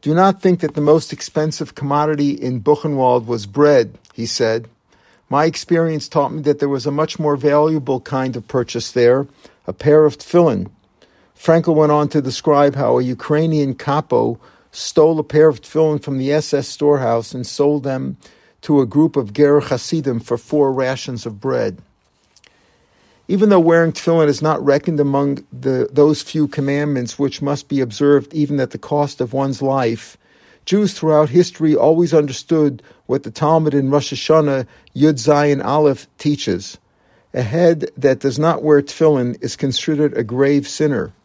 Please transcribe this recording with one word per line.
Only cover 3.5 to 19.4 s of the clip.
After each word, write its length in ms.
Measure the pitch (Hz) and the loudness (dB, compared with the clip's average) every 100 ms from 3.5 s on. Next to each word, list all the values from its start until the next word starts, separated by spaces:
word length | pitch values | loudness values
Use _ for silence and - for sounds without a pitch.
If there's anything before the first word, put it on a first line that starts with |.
| 104 147 139 110 - _ | 0 4 4 2 -6 _
he 140 | - 117 | -12 -10
said. 400 | - 117 113 113 _ _ _ _ _ _ | -4 -2 -2 -6 _ _ _ _ _ _
"My 140 | 139 | 0
experience 640 | 160 - - 170 165 156 - | 0 -2 -2 0 0 -4 -4
taught 260 | 160 143 | -2 -2
me 80 | 151 | -2
that 160 | 147 143 | -2 -2
there 100 | 143 | -2
was 180 | 139 147 | -2 -4
a 40 | |
much 300 | 143 156 - | -4 -4 -4
more 160 | 151 143 | -4 0
valuable 640 | 147 147 151 160 131 131 | 0 2 2 -2 -4 -6
kind 340 | - 135 131 | -4 -4 -4
of 140 | 123 - | -6 -6
purchase 420 | 127 120 117 - | -4 -4 -6 -6
there, 380 | 123 120 127 143 _ - _ | 2 4 4 0 _ -20 _
a 80 | - | -14
pair 320 | 95 147 156 | -4 4 4
of 140 | 151 139 | 4 0
tefillin." 480 | - 175 170 104 92 _ _ _ _ _ _ _ | -2 2 2 0 -6 _ _ _ _ _ _ _
Frankel 380 | - 165 165 | 2 2 4
went 180 | 156 151 | 2 4
on 160 | 151 147 | 2 0
to 140 | 156 | -2
describe 540 | 131 123 - 143 143 139 | -4 -4 0 2 2 2
how 200 | 120 123 | 0 0
a 60 | |
Ukrainian 720 | 127 123 - 151 165 156 139 | -2 -6 -2 -2 0 0 -2
capo 640 | 123 - 143 - 120 117 117 - _ _ | -4 -4 -4 -2 -2 -2 -4 -14 _ _
stole 480 | - - - 156 160 | -14 -4 4 4 2
a 60 | |
pair 240 | 151 151 156 | 0 4 4
of 120 | 147 | 4
tefillin 400 | - 156 160 151 | -6 0 0 0
from 160 | - 135 | -4 -4
the 160 | 131 | -2
S 220 | 151 151 | -2 0
S 140 | 143 131 | -4 -4
storehouse 680 | - 147 143 127 117 113 | -2 0 2 2 -2 -4
and 100 | 127 117 | -10 -12
sold 360 | - 143 147 | -2 0 0
them 340 | 135 131 135 135 - _ _ _ | -4 -6 -8 -10 -18 _ _ _
to 180 | - 147 | 0 0
a 60 | 127 | 2
group 280 | 143 156 147 | 2 2 0
of 160 | 110 | -4
Ger 280 | 104 | 0